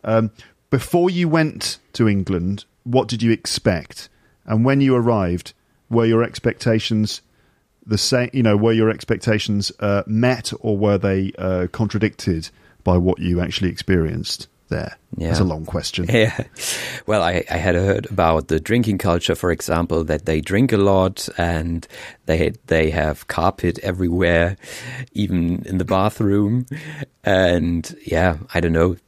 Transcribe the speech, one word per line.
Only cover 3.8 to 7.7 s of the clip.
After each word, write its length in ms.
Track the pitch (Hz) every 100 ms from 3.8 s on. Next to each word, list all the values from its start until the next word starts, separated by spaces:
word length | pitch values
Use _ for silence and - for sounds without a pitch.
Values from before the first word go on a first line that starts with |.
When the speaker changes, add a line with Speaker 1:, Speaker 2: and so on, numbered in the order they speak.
| 65 - - _ _ _ -
Speaker 1:
And 180 | 110
when 180 | 123 139
you 140 | 139 127
arrived, 580 | 117 110 92 87 - _ _ _ _
were 160 | 113 113
your 180 | 113
expectations 960 | 117 - 123 - - 110 - 110 107 - _ _ _ _ _